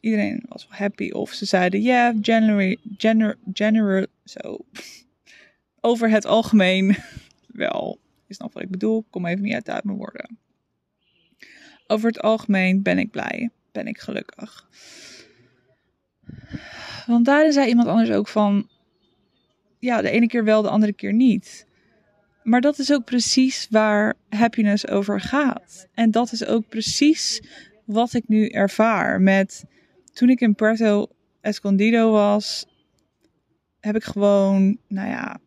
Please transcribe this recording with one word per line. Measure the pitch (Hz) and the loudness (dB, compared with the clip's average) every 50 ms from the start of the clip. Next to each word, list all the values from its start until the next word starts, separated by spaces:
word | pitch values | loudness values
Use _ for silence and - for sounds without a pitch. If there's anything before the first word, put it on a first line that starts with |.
Iedereen | - 220 220 208 202 202 - - - - | -2 -2 -2 0 -2 -2 -4 -8 -10 -14
was | - - - _ | -20 -20 -20 _
wel | - - | -10 -6
happy. | 202 202 - - 208 - | -6 -6 -4 -6 -8 -6
Of | - - - - - | -6 -6 -8 -8 -8
ze | - 208 | -10 -6
zeiden, | 196 - 185 180 180 185 202 | -2 0 0 0 0 0 0
"Yeah, | 214 240 254 247 240 240 233 220 | 0 2 2 2 2 2 0 0
generally, | 208 - 226 226 220 220 208 202 196 190 190 - _ - 202 | 0 2 2 4 4 2 2 2 0 0 -2 -4 _ -18 -14
gener-, | - - 220 226 220 220 208 - _ _ - 190 | -2 0 2 2 4 2 0 -2 _ _ -12 -6
general, | - 208 214 220 226 214 202 190 190 190 - _ _ _ | -2 0 2 2 2 2 2 0 0 -2 -4 _ _ _
zo." | - - - - - - - - _ _ - - - - - _ _ _ _ _ _ - - - _ _ _ _ _ _ _ | -20 -18 -16 -14 -12 -12 -14 -16 _ _ -20 -20 -20 -20 -20 _ _ _ _ _ _ -20 -20 -20 _ _ _ _ _ _ _
Over | - 233 240 226 233 220 | -2 -2 0 2 2 2
het | 220 214 202 | 2 2 2
algemeen | - - 220 226 - - 214 190 180 185 190 190 190 208 - - - - - - | 2 2 2 2 4 4 4 4 4 2 2 2 2 2 0 -2 -16 -20 -20 -20
<laughs> | _ _ _ _ | _ _ _ _
wel. | _ - - - - - - - - - _ _ _ _ _ _ | _ -10 -6 -6 -4 -4 -4 -6 -8 -10 _ _ _ _ _ _
Je | _ 202 | _ -20
snapt | - - - _ | -16 -16 -14 _
wat | - - | -12 -12
ik | 190 | -10
bedoel. | 190 185 196 214 220 220 | -8 -4 -2 -2 -2 -2
Ik | 220 _ | -4 _
kom | _ 180 175 | _ -8 -6
even | 170 175 190 202 | -4 -4 -4 -4
niet | 208 - | -4 -6
uit, | - - - | -6 -6 -8
uit | - - - | -8 -8 -6
mijn | 208 196 | -8 -10
woorden. | 196 - - - - - - 226 _ _ _ _ _ _ _ _ _ _ _ _ _ _ _ _ _ _ _ _ _ - - - - - - - _ _ | -10 -12 -14 -14 -16 -18 -18 -18 _ _ _ _ _ _ _ _ _ _ _ _ _ _ _ _ _ _ _ _ _ -20 -20 -20 -20 -20 -20 -20 _ _
"Over | _ 208 220 214 | _ -4 -2 0
het | 226 226 - | -2 -4 -2
algemeen | - 214 220 220 - - 202 190 185 185 185 196 196 | -2 -2 -2 -2 0 -2 0 2 2 2 2 0 0
ben | 196 - - | 0 -2 -2
ik | - 214 | -2 -4
blij. | - - - - - - - 233 _ _ _ _ _ | -8 -10 -8 -8 -8 -8 -8 -10 _ _ _ _ _
Ben | 214 - | -12 -10
ik | 226 220 - | -10 -12 -12
gelukkig." | - - - - - - - - - 214 - - _ _ _ _ - - - - - - - - - _ _ _ _ _ _ _ _ _ _ _ _ _ _ _ _ _ _ _ _ - - - - - - - - - - - - - - - - | -12 -10 -10 -10 -10 -10 -18 -20 -20 -20 -20 -20 _ _ _ _ -20 -20 -20 -20 -20 -20 -20 -20 -20 _ _ _ _ _ _ _ _ _ _ _ _ _ _ _ _ _ _ _ _ -20 -20 -20 -20 -18 -18 -18 -18 -18 -20 -20 -18 -18 -18 -16 -4
Want | - 240 240 240 | 0 2 2 4
daarin | 254 277 294 311 311 294 | 4 4 4 4 4 4
zei | 277 277 226 | 2 2 4
iemand | 240 233 240 - | 4 2 2 4
anders | 180 226 226 226 | 4 2 2 2
ook | 214 202 214 - | 0 -2 -2 -2
van, | - 214 208 202 202 202 - _ _ _ _ _ _ _ _ _ _ _ _ _ _ _ _ _ _ _ _ _ _ _ | 0 0 2 2 2 0 -2 _ _ _ _ _ _ _ _ _ _ _ _ _ _ _ _ _ _ _ _ _ _ _
"Ja, | - 247 240 220 190 | -4 -2 -2 0 -2
de | - | 0
ene | - 226 233 | 2 2 0
keer | 226 - 240 220 | 2 0 0 2
wel, | 214 214 214 214 | 2 2 2 2
de | - | 2
andere | - 214 214 208 202 | 2 2 2 0 0
keer | _ - 202 202 | _ -6 -2 0
niet." | 226 254 254 208 - - - - - - _ _ _ _ _ _ _ _ _ _ _ _ _ _ _ _ | 4 4 4 2 2 -2 -10 -20 -20 -20 _ _ _ _ _ _ _ _ _ _ _ _ _ _ _ _
Maar | 233 226 247 | 0 0 2
dat | 247 285 294 - | 2 2 0 0
is | 277 254 285 | 0 0 0
ook | 285 233 | 0 0
precies | - 247 247 226 - - 262 262 262 - - - - | -2 -2 -2 -2 0 2 2 2 2 0 -6 -10 -2
waar | 220 214 214 214 208 208 214 214 - _ _ _ | 0 2 2 2 2 0 0 0 -4 _ _ _
happiness | - 208 233 233 233 - 214 208 202 208 - - | -2 0 0 0 2 0 0 2 0 0 -2 -2
over | - 196 202 202 208 202 | -2 -2 -2 -2 -4 -4
gaat. | 180 - - 277 302 262 - - _ _ - - - _ _ | -4 -2 -2 0 0 0 -2 -4 _ _ -20 -20 -20 _ _
En | - 233 226 | 0 0 2
dat | 208 233 247 233 - | 2 2 -2 -2 -4
is | 226 226 | -8 -4
ook | - 220 226 214 _ | -2 -2 -2 -2 _
precies | - 220 220 - - - 285 294 320 - - - - - - - - - - _ _ _ _ | -8 -8 -6 -6 -2 2 2 2 2 2 -2 -6 -6 -8 -10 -16 -20 -20 -20 _ _ _ _
wat | - 202 220 233 233 - | -4 -2 -2 -2 0 -2
ik | 247 226 - | -6 -2 0
nu | 214 214 214 | 2 2 2
ervaar | - - 208 202 196 - - 220 226 226 190 - - - 190 | 0 0 -2 -2 -2 2 2 2 2 2 0 0 -2 0 2
met, | 190 190 190 196 190 190 - - - - _ _ _ _ _ _ _ _ _ | 4 4 4 4 2 -2 -6 -20 -20 -20 _ _ _ _ _ _ _ _ _
toen | - 247 247 | 0 2 2
ik | 262 247 | 4 4
in | 247 226 208 | 2 0 0
Puerto | - 220 214 226 214 226 220 208 208 - - _ _ _ _ _ _ | 2 2 0 0 2 2 2 2 2 -2 -4 _ _ _ _ _ _
Escondido | _ - 208 - _ 202 196 190 202 226 226 233 226 226 | _ -8 -8 -4 _ 0 0 2 2 2 4 4 4 4
was, | 220 208 208 202 208 214 208 - - - - _ _ _ _ _ _ _ _ _ _ _ _ _ _ _ _ _ _ _ _ _ _ _ | 4 4 4 4 2 0 -2 -4 -10 -10 -12 _ _ _ _ _ _ _ _ _ _ _ _ _ _ _ _ _ _ _ _ _ _ _
heb | - 208 208 | -6 -2 -2
ik | 226 - | -2 -4
gewoon, | - - 202 202 202 202 202 196 196 196 196 190 196 202 - _ | -4 -4 0 2 4 4 4 4 2 4 4 4 2 2 -2 _
nou | _ 202 190 196 202 | _ -8 -6 -6 -6
ja | - - - - - - _ | -6 -6 -8 -10 -12 -16 _